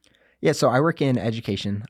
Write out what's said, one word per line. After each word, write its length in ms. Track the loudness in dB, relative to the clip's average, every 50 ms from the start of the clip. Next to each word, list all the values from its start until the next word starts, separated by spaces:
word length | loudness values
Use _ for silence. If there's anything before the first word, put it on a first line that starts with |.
| _ _ _ _ _ _ _ -2
Yeah, 120 | 0 0 2
so 160 | 2 2 2
I 100 | 4 4
work 200 | 2 2 0 0 0
in 160 | 2 2 0
education. 680 | 0 -2 -4 -4 -4 -4 -4 -4 -4 -4 -6 -6 -8 -10